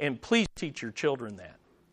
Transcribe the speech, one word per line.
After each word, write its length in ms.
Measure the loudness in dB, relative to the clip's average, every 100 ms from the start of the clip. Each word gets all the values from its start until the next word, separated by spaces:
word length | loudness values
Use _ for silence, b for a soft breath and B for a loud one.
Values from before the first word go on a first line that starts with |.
And 200 | -2 -2
please 280 | 4 4 4
teach 260 | -2 -6 -4
your 120 | -8
children 440 | 0 0 0 -4 -10
that. 200 | -14 -18 _ _ _